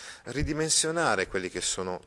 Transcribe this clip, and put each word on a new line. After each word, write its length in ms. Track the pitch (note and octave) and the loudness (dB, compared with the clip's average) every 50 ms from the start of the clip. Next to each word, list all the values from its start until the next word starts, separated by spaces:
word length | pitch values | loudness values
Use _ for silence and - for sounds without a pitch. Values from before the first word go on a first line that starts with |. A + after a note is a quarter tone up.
| - - - - - | -16 -16 -16 -14 -12
ridimensionare 1000 | A2+ A#2+ C3+ D3+ C#3+ D#3 D3 D#3 D#3+ D#3 - - D#3+ D#3+ E3+ E3 C3+ G#2+ F#2+ F#2 | -6 -4 -2 -2 0 0 0 2 2 2 2 2 2 2 2 2 4 4 4 2
quelli 220 | - - G2 F2+ F2+ | 0 0 -2 -2 -2
che 140 | - F2+ - | -4 -2 -2
sono 400 | - - - F#2 F#2 F2+ F2 - | -2 -2 -2 -2 -4 -4 -6 -8